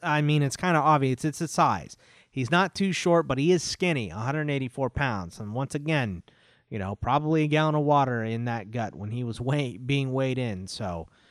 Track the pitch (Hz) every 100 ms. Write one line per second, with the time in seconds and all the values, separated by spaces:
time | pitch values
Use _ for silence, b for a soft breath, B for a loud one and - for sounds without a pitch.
0 | 170 151 147 151 139 - 180 160 147 151
1 | 135 127 156 - 165 - 151 98 - -
2 | b b b 135 123 175 190 - 196 170
3 | 180 170 147 131 156 180 - - 180 147
4 | 101 90 120 151 147 139 127 - 127 -
5 | 135 104 85 - 104 113 139 147 147 156
6 | 113 87 - b b b b 107 95 101
7 | 120 139 151 160 151 151 156 151 147 143
8 | 131 120 110 113 120 117 101 120 110 73
9 | 104 120 120 110 123 147 131 95 127 139
10 | 135 131 135 127 120 95 95 - 101 85
11 | 78 b b